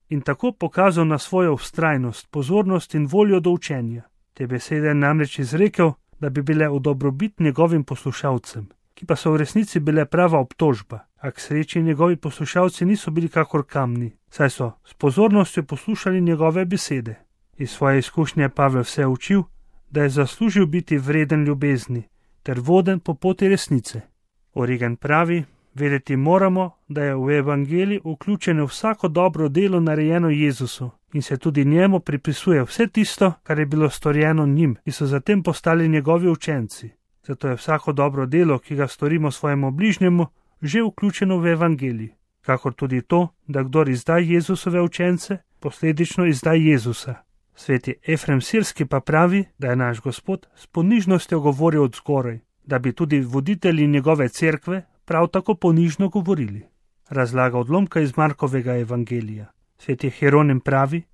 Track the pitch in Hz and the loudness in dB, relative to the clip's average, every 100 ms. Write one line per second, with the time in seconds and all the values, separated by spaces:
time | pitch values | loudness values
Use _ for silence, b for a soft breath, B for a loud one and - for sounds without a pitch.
0 | _ 151 139 139 247 - 170 - 196 170 | _ -6 -4 -4 -4 -4 -4 2 2 4
1 | 160 151 - 185 180 139 - - 160 143 | 2 0 -2 0 2 0 -4 -2 0 0
2 | 123 110 - 147 135 196 190 185 - 156 | -2 -6 -8 -6 0 0 2 0 -2 -2
3 | 143 180 214 190 175 175 - 139 117 117 | 0 2 4 4 2 0 -2 -6 -6 -8
4 | - _ _ - 127 123 - 156 151 147 | -14 _ _ -10 -6 -6 -4 -2 0 2
5 | 143 156 143 - 127 151 208 - 170 139 | 2 0 -2 -4 -4 0 0 2 0 0
6 | _ - 147 135 143 156 156 143 139 135 | _ -8 -6 -4 0 0 2 0 0 0
7 | 139 135 208 - 156 135 165 165 139 127 | -2 -2 -4 0 0 2 2 2 0 -6
8 | 139 120 143 123 - - 98 _ _ _ | -8 -4 -2 -4 -4 -12 -14 _ _ _
9 | 175 147 165 156 151 214 208 165 147 156 | -4 -2 2 0 2 0 0 -2 0 0
10 | 147 165 180 160 131 - 156 117 - 110 | 2 2 4 2 0 0 0 0 -4 -16
11 | - _ 139 - - 147 156 170 165 143 | -16 _ -12 -12 -6 -4 -2 -2 0 2
12 | 170 175 156 - 151 180 180 - 175 208 | 2 2 -4 -8 -4 0 0 0 0 0
13 | - 156 170 - 156 156 139 147 127 120 | -2 -2 -2 0 0 -2 -4 -4 -2 -4
14 | 120 - _ - 143 - 123 - _ - | -6 -10 _ -2 0 0 -6 -8 _ -4
15 | 143 131 214 208 185 - 147 143 - 214 | 0 2 4 4 2 -2 -6 -8 -6 -6
16 | - 185 175 160 160 165 185 185 - 139 | -2 0 0 2 2 0 -2 -4 -4 -6
17 | 113 107 _ _ _ - 135 - 143 135 | -6 -12 _ _ _ -10 -10 -2 2 2
18 | 123 - 156 - 135 - 139 131 120 - | 0 -2 -2 0 -2 2 2 2 -2 -2
19 | 135 127 - 196 180 - - - - 147 | -2 -2 0 0 0 -8 -20 -20 -8 -2
20 | 143 135 135 - 226 196 180 170 170 147 | 0 2 -2 0 0 4 2 0 0 -2
21 | 135 156 151 156 147 143 143 135 113 123 | 0 0 2 2 2 0 0 0 -2 -8
22 | 113 _ _ _ - 123 123 185 180 190 | -8 _ _ _ -8 -4 2 2 4 0
23 | - 156 185 185 196 196 - 139 - 117 | -4 -4 -2 0 2 2 0 -2 -2 -10
24 | - _ _ _ _ - 123 123 120 117 | -16 _ _ _ _ -4 -2 -2 -4 -4
25 | 139 151 170 170 143 _ _ 131 143 139 | -2 0 0 -2 -4 _ _ -6 -2 -2
26 | - 135 139 185 190 185 185 - - 147 | -2 0 2 4 2 0 -4 -8 -10 -4
27 | 143 135 131 147 139 143 139 170 196 202 | -2 -2 0 0 0 -2 -2 -2 0 -2
28 | 160 156 - 202 - 160 143 - 220 214 | -6 -8 -4 -2 0 0 0 -2 -4 -2
29 | 185 156 185 156 151 143 202 185 160 151 | -2 0 0 0 0 2 2 2 2 2
30 | 156 170 170 147 147 127 127 - 123 - | 2 2 2 2 0 0 -6 -8 -12 -14
31 | _ 151 131 135 170 147 139 156 190 190 | _ -8 -4 -4 -2 2 4 4 4 2
32 | - 143 - 147 - 160 123 - 233 - | 0 -4 -4 -2 2 2 0 -2 -2 0
33 | 208 - 190 165 - 151 151 151 151 - | -2 2 0 0 -4 -2 0 2 0 0
34 | 151 147 156 160 147 143 160 113 - 135 | -2 2 2 2 2 2 2 0 -6 -4
35 | 143 139 - 208 170 160 - 165 165 156 | -2 -2 0 0 0 -2 0 2 2 2
36 | 143 170 180 165 - 147 110 - 113 - | 2 2 2 0 -2 -4 -4 -10 -18 -20
37 | _ _ - 139 143 127 - 151 - 143 | _ _ -12 -6 -4 -4 -2 -2 -2 0
38 | 143 139 131 156 170 131 - 143 139 - | 0 0 0 2 2 2 -2 -4 -4 -2
39 | 147 165 151 - 151 143 139 139 214 - | -2 0 0 -2 -2 -2 -2 0 0 2
40 | 185 175 165 - _ _ 151 190 226 - | 2 2 0 -6 _ _ -4 -2 -2 0
41 | 208 - 190 185 170 165 170 151 131 117 | -2 0 0 2 0 2 2 0 -2 -6
42 | 110 - _ _ - 131 135 - 139 127 | -10 -16 _ _ -4 -2 -2 -6 -4 -4
43 | - 175 175 - - 139 131 147 151 127 | 0 0 0 -4 -8 -6 -2 0 0 0
44 | - 165 170 170 165 185 - 175 175 - | 0 0 2 0 0 -2 -2 0 0 0
45 | 175 175 - 190 - _ 147 - 160 151 | -2 -2 -4 -10 -10 _ -12 -4 -2 0
46 | 170 - 175 135 160 165 156 147 113 113 | -2 0 0 0 2 4 4 4 2 -6
47 | - 120 _ _ _ _ - 127 - 123 | -8 -14 _ _ _ _ -2 -2 -2 -8
48 | - 160 - 139 123 220 190 - 143 135 | -4 -2 0 0 2 0 -2 -4 -4 -2
49 | - 156 175 196 190 _ 131 123 123 117 | 0 2 4 2 -2 _ -4 -2 -2 -4
50 | 131 120 - 190 - _ - - 175 233 | -6 -8 -6 -8 -10 _ -8 0 2 2
51 | 180 185 - 170 147 139 165 151 139 - | 4 0 0 0 2 2 2 4 2 0
52 | - 139 123 113 - _ - 131 127 120 | -4 -2 -2 -8 -16 _ -6 -2 -2 -2
53 | 165 147 127 135 139 196 185 165 147 147 | 0 0 0 -2 -2 0 0 2 4 2
54 | 139 156 127 - 160 156 - 185 - _ | 2 2 0 0 0 0 -4 -8 -10 _
55 | - 165 170 190 190 202 180 165 170 143 | -4 0 0 0 -2 0 2 4 2 0
56 | 190 208 175 185 113 101 - _ _ _ | -2 0 -2 -2 -4 -8 -14 _ _ _
57 | _ 135 123 127 127 123 120 170 196 165 | _ -2 -2 0 0 0 0 0 0 0
58 | 147 127 156 143 143 131 123 123 117 120 | -2 0 0 0 -4 -2 -2 -4 -4 -4
59 | 120 120 107 107 104 _ _ _ - 127 | -4 -6 -8 -12 -16 _ _ _ -8 -4
60 | 139 - 143 143 147 131 - 135 135 165 | -6 -2 2 4 4 2 0 0 0 -4
61 | - | -8